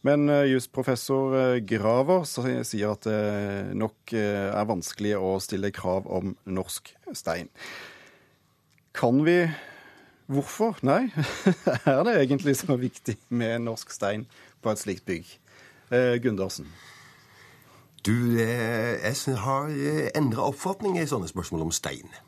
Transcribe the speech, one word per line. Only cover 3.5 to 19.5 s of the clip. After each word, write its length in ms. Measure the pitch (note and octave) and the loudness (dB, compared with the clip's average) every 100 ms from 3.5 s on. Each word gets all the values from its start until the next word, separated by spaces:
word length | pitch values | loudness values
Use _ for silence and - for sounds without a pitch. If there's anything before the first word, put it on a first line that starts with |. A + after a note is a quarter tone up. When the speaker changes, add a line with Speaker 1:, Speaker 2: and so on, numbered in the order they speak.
| G2 G2 G2 | -4 -4 -2
Speaker 1:
nok, 360 | G#2+ _ - | -4 _ -6
eh, 360 | A2+ G#2 G2+ G2 | -2 0 0 -2
er 160 | F#2 | -2
vanskelig 480 | G#2 G2+ E2+ - G#2 G#2 | 0 -2 -4 -4 -2 0
å 180 | F#2+ F#2+ | 0 -2
stille 280 | - G2 G2+ | -2 -4 -4
krav 360 | - F#2 F#2 F#2+ | -4 -2 -2 -2
om 240 | F#2 F#2+ - | -4 -4 -8
norsk 460 | - F#2+ F#2+ - - _ - | -6 -6 -4 -8 -14 _ -14
stein. 400 | C#4+ - E2+ - - - - - - - - _ _ _ _ _ _ _ | -10 -6 -6 -6 -16 -16 -16 -18 -20 -20 -20 _ _ _ _ _ _ _
Kan 260 | - B2+ B2+ | 0 4 4
vi, 120 | D#3 F3 E3+ D3+ - - - - - _ _ | 6 4 4 -2 -10 -20 -20 -20 -20 _ _
hvorfor? 500 | C#3 C#3 - A3 F#3+ | -2 -2 -2 -2 0
Nei, 280 | C3 D#3 B3+ F3+ D3 - - | 2 4 2 -2 -2 2 2
<laughs> 360 | F3 - C3 | 4 2 0
er 160 | - C3+ | 2 4
det 120 | F#3+ A3 | 4 4
egentlig 400 | C3+ C#3 C#3+ C3+ | 4 2 2 0
så 200 | F3+ C3 | 2 0
viktig 400 | B2 - - G#2+ _ | 0 -6 -8 -8 _
med 380 | A#2+ A2+ A#2 A#2 | -2 0 -2 -4
norsk 260 | A2+ - | -6 -10
stein 320 | - G2+ G#2+ B2 - - _ | -4 -2 -2 -6 -16 -20 _
på 80 | A2+ | -2
et 80 | G#2+ | -2
slikt 240 | - F#2+ | -2 -6
bygg? 240 | - B2 F2 - _ - - - _ | -4 -6 -6 -20 _ -20 -20 -20 _
Eh, 260 | B2 B2+ A#2+ | 2 2 2
Gundersen. 440 | B2 G#2 F#2+ - D2+ E2 - - - - - - - - - - - - | 0 0 -4 -6 -14 -18 -20 -20 -20 -20 -20 -20 -20 -20 -20 -20 -20 -8
Speaker 2:
Du, 80 | - A#2 A#2+ A#2 | 0 2 2 2
eh, 640 | A2+ A#2+ A2+ A#2 A#2 A2 | 2 0 -2 -2 -2 -2
jeg 160 | G2 A#2+ | -2 -4
sn-, 220 | - B2+ | -2 -2
har, 280 | A#2 | 0